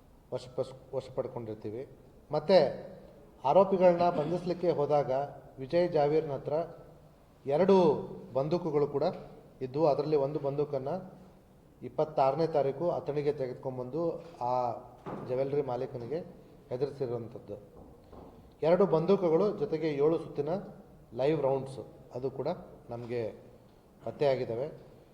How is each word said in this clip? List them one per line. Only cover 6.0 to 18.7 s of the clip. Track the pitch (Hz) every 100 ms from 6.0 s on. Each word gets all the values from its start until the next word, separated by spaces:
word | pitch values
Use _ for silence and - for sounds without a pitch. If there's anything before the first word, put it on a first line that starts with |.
| 143 156 151
ಹತ್ರ | 131 131 151 170 - - - - - - - 127
ಎರಡು | 147 190 190 165 113 - - -
ಬಂದೂಕುಗಳು | 131 151 175 160 147 143
ಕೂಡ | 143 165 185 - - - -
ಇದ್ವು. | 131 139 160
ಅದರಲ್ಲಿ | 139 147 151
ಒಂದು | 135 151
ಬಂದೂಕನ್ನು | 139 143 147 139 131 185 190 - - - _ - - -
ಇಪ್ಪತ್ತಾರನೇ | 123 - 156 - 135 139 160
ತಾರೀಕು | 156 135 131 175
ಅತನಿಗೆ | 131 143 147 143
ತೆಗೆದುಕೊಂಡ್ಬಂದು | 139 127 127 135 127 123 147 170 - - -
ಆ | 123 127 123 110 - - - - 123
ಜ್ಯುವೆಲ್ಲರಿ | 127 135 143
ಮಾಲೀಕನಿಗೆ | 131 123 127 127 117 160 185 - - - -
ಹೆದರಿಸಿರುವಂಥದ್ದು. | 127 139 - 127 120 110 104 - 101 - - - - - - - - - -
ಎರಡು | 151